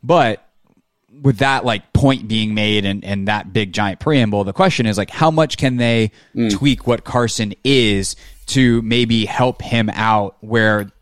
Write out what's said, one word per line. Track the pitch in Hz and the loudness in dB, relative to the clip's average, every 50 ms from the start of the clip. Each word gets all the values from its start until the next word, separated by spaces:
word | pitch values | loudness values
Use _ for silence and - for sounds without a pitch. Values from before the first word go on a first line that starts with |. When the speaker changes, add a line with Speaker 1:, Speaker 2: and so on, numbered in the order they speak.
Speaker 1:
But | - 123 170 170 139 117 104 - _ _ _ _ _ _ _ _ _ _ _ _ _ _ 107 143 | 0 2 2 4 4 2 0 -4 _ _ _ _ _ _ _ _ _ _ _ _ _ _ _ -2
with | 143 139 127 | 0 0 2
that, | 95 135 135 135 127 95 | 2 2 0 0 0 0
like, | 123 110 101 - _ _ | -2 -4 -4 -6 _ _
point | 98 113 139 135 123 - | 0 0 0 0 0 -4
being | 107 110 110 107 107 107 | -4 -2 -2 -2 -2 -2
made | 107 107 107 107 107 98 | 0 0 2 0 0 0
and, | 98 98 101 - | -2 -4 -6 -6
and | 95 101 98 98 | -6 -6 -4 -2
that | 101 107 104 92 90 92 | -2 -2 -2 -4 -4 -4
big | 113 107 95 | -4 -4 -2
giant | 85 104 104 101 92 - | -2 -2 -2 -2 -4 -4
preamble, | - 160 156 139 120 104 104 101 101 | -2 0 2 2 2 2 0 -2 -2
the | 98 95 | -4 0
question | - 190 190 151 - 120 | 2 2 2 2 0 -2
is, | 110 104 | 0 0
like, | 101 98 - | -2 -4 -6
how | - - 160 160 | -2 0 0 2
much | 160 160 160 143 - | 4 2 0 0 -2
can | - 151 135 127 | -2 -2 -2 0
they | 123 120 117 117 113 110 107 _ _ _ _ _ | 0 0 2 2 2 0 0 _ _ _ _ _
Speaker 2:
Mm. | 117 117 110 | -2 -2 -2
Speaker 1:
tweak | 101 95 139 143 127 - - | 0 0 2 0 0 0 0
what | 120 120 113 - | -2 -2 -2 -2
Carson | - - 123 120 113 - - 110 104 101 _ _ | -4 -2 0 0 0 -2 -4 -4 -6 -6 _ _
is | 131 139 131 120 107 101 98 95 - - - - - - - - | 2 2 4 4 2 2 0 -2 -4 -8 -12 -18 -20 -20 -20 -12
to | - - 135 131 123 117 117 | -4 0 2 4 4 2 2
maybe | 113 110 117 120 123 113 117 113 107 | 0 0 0 0 0 2 0 0 0
help | - - - 123 127 123 - | -2 -2 0 0 0 0 -4
him | - - 120 117 110 107 - | -8 -4 -2 0 0 -2 -2
out | - 110 110 110 107 101 98 - _ | -2 0 2 2 0 0 -4 -8 _
where | - 107 113 117 110 107 107 104 101 98 _ _ | -10 -2 0 2 2 2 2 0 -2 -6 _ _